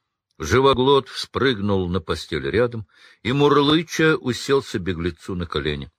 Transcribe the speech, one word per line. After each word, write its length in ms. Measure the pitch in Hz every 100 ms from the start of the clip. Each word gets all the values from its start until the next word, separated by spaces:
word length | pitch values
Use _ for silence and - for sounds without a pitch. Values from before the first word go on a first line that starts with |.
| _ _ _ -
Живоглот 720 | 78 123 135 123 131 139 131
вспрыгнул 800 | - - 95 131 104 101 98 87
на 140 | 92
постель 480 | 82 80 - 76 67
рядом 380 | 98 120 117 - _ - _
и, 100 | 110
мурлыча, 880 | 143 147 147 143 160 156 - 160 156
уселся 600 | 131 117 - 139 - 107
беглецу 560 | 90 82 85 - - 90
на 100 | 85
колени. 460 | 78 73 71 67